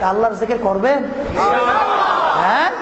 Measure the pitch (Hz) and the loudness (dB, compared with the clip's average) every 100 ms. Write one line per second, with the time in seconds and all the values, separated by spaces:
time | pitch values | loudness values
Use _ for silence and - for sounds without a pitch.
0 | 190 202 226 196 226 233 190 190 240 285 | 0 2 0 0 -4 -2 0 0 2 0
1 | - - 285 - - 240 247 247 214 - | -2 -6 -4 0 0 2 2 0 0 0
2 | - - - - 180 247 349 480 | 0 0 0 2 2 2 0 -2